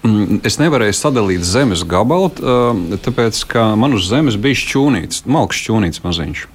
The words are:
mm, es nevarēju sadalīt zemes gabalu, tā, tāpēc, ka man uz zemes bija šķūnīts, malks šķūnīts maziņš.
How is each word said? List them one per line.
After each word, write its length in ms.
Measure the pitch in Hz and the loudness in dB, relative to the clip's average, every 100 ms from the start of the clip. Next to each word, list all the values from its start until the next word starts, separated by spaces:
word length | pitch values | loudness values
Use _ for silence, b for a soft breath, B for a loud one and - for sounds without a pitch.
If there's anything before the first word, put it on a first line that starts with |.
mm, 400 | 113 107 95 98 | 2 2 2 0
es 140 | 123 - | -2 0
nevarēju 380 | 160 143 107 98 | 2 2 0 0
sadalīt 480 | 151 127 101 90 87 | 0 0 0 0 0
zemes 400 | 110 143 85 85 | 0 0 0 -2
gabalu, 480 | 90 117 175 185 | 0 2 2 0
tā, 240 | - - 123 120 110 85 98 - | -2 0 2 2 0 -2 -4 -4
tāpēc, 400 | 123 113 - - | 0 0 -2 -4
ka 220 | 120 113 107 | 0 2 2
man 180 | 135 | 2
uz 160 | 135 92 | 0 0
zemes 260 | 127 151 104 | 0 2 0
bija 220 | 135 139 | 0 -2
šķūnīts, 640 | - 139 143 110 - - 117 | -2 0 2 0 -2 -8 -2
malks 360 | 147 98 - | 0 0 -4
šķūnīts 420 | - 110 92 - | -2 0 0 -4
maziņš. 400 | 90 82 73 73 - | -6 -4 -6 -8 -14